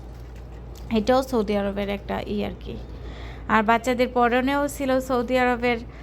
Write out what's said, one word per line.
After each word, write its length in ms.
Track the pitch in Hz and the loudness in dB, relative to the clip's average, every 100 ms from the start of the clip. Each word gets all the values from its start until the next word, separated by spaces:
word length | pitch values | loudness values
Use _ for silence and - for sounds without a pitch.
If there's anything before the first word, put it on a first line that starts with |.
| - - - - - - - - - | -14 -14 -14 -14 -14 -14 -14 -12 -2
এটাও 320 | 226 214 254 | 0 4 4
সৌদি 340 | 262 233 202 202 | 4 0 2 2
আরবের 320 | 202 196 202 | 0 -2 -2
একটা 320 | 202 - 196 - | -4 -4 -4 -4
ই 180 | 208 | -4
আর 60 | 202 180 | -4 -6
কি। 160 | - 220 - - - - - - - | -10 -10 -10 -12 -12 -10 -12 -10 0
আর 140 | 220 | 2
বাচ্চাদের 460 | 220 233 254 247 254 | 4 4 2 2 2
পরনেও 600 | 247 240 247 254 285 285 | 4 4 4 2 2 0
ছিল 320 | - 269 262 | 0 0 2
সৌদি 380 | 262 247 233 254 | 2 0 2 2
আরবের, 400 | 247 240 247 233 - - | 4 2 2 0 -4 -14